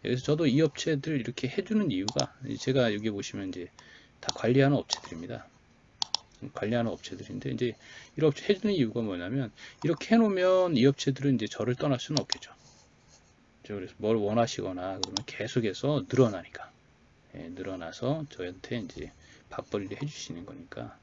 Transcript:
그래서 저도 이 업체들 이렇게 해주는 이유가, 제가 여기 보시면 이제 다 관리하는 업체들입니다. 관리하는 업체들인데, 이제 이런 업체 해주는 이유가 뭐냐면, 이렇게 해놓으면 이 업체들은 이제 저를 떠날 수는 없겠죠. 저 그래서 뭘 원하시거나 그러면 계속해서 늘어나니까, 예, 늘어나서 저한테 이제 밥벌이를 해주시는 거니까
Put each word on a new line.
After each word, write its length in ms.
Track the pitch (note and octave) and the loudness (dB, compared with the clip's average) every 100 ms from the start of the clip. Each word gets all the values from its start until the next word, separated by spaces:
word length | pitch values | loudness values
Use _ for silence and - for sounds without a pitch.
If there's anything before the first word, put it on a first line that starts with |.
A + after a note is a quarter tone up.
그래서 220 | G#2+ B2+ | 0 -2
저도 240 | - D3+ D#3 | 0 2 4
이 140 | C3 | 6
업체들 580 | D#3 - E3 D3 D#3 D3 | 4 2 0 0 0 -2
이렇게 280 | A2+ - C3 | -2 -4 -2
해주는 440 | - F#3+ G#3+ F#3 | -2 2 2 2
이유가, 420 | F#2 G2+ - C2 - A#2+ A2 | 0 0 0 -2 -6 -8 -4
제가 340 | - C3+ A#2+ | 0 2 2
여기 160 | G#2 A2 | 2 -2
보시면 380 | G2+ - G#2 F#2+ | -4 -6 -8 -8
이제 200 | F2+ E2+ - - - - _ | -8 -12 -16 -20 -20 -20 _
다 140 | - | -8
관리하는 420 | - A2+ C3 C#3 C#3 | -2 2 6 6 4
업체들입니다. 720 | - - - E2 F2 A#2 - _ _ _ _ _ - - - - - | 0 -6 -6 -12 -10 -10 -12 _ _ _ _ _ -4 -4 -8 -16 -12
관리하는 380 | - G#2 A#2+ A#2 | -4 0 0 0
업체들인데, 600 | E2+ - F2+ - - C3+ | -4 -10 -12 -10 -8 -6
이제 240 | B2 B2 - - - - | -2 -2 -4 -16 -20 -12
이런 140 | - D#3 | 2 2
업체 220 | C#3 - | 2 0
해주는 220 | G3 G#3+ | 2 2
이유가 280 | F#3+ A2+ A#2 | 2 2 0
뭐냐면, 500 | A2 F2+ F2+ C3+ A#2 - - - | -2 -2 -2 -2 -4 -8 -20 -4
이렇게 320 | D3+ E3 - | -2 -2 4
해놓으면 600 | A3+ A3 F#3 F#3 F#3 F3+ C#3 | 6 6 4 4 6 4 6
이 80 | C3 | 6
업체들은 480 | C#3 - C3 C#3 | 4 -2 0 2
이제 100 | B2 | 2
저를 300 | G#2+ - A2 | 0 -2 -2
떠날 240 | B2+ D3+ B2+ | 0 0 0
수는 200 | - D3 | 0 0
없겠죠. 300 | - - - - - - _ _ _ - _ _ _ _ | 0 -6 -6 -20 -20 -20 _ _ _ -20 _ _ _ _
저 120 | - | -10
그래서 180 | G2+ F#2 - | -8 -8 -4
뭘 180 | G#2 | 2
원하시거나 840 | A2+ G2+ A2+ A#2 - F#2+ F2+ F#2 F#2+ | 4 4 4 2 0 -6 -6 -6 -4
그러면 140 | G2 G2 - | -4 -4 -6
계속해서 800 | - G#2 B2+ A2 F2+ C#3 D3 F#2 | -6 0 2 0 0 0 0 2
늘어나니까, 640 | C3 A#2+ F#2+ - - - _ _ _ _ _ _ | 6 6 4 -10 -16 -18 _ _ _ _ _ _
예, 140 | - E2 | -14 -12
늘어나서 760 | F2+ F#2+ F#2 E2 - B2 D#3 D3 | -10 -8 -8 -8 -4 -2 -2 -4
저한테 500 | - F2+ F2+ - A#2+ | -8 -8 -8 -6 -6
이제 320 | G2 - D2+ - - - _ | -6 -10 -12 -14 -20 -20 _
밥벌이를 520 | - - G#2 G2 G#2 | -12 -6 -6 -4 -6
해주시는 460 | D3 - - E2+ - | -8 -8 -12 -12 -12
거니까 500 | - - - A#2 - | -14 -12 -12 -12 -14